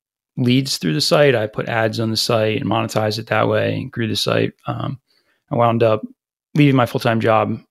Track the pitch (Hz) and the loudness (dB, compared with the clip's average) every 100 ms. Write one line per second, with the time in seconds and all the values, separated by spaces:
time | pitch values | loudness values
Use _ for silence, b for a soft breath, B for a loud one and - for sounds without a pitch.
0 | _ _ _ - 120 127 135 - 170 151 | _ _ _ -2 2 2 0 -4 -2 -2
1 | - 160 143 120 110 - - 113 113 110 | 0 4 4 2 -2 -6 -4 -2 -2 -2
2 | 113 110 - 117 110 107 92 110 113 110 | -4 -2 0 0 0 -2 -2 -2 -2 -2
3 | 110 107 113 110 113 107 107 107 127 - | -2 -4 -2 0 0 0 -2 -4 -8 -6
4 | 113 107 123 113 113 _ - 120 117 139 | -4 -2 0 0 -2 _ -8 -6 -6 -8
5 | _ _ _ _ _ 135 117 113 117 110 | _ _ _ _ _ 0 2 4 2 2
6 | - _ _ _ _ 151 143 131 120 131 | -4 _ _ _ _ 2 4 4 2 0
7 | 120 113 110 110 107 113 _ | 0 0 2 2 2 -4 _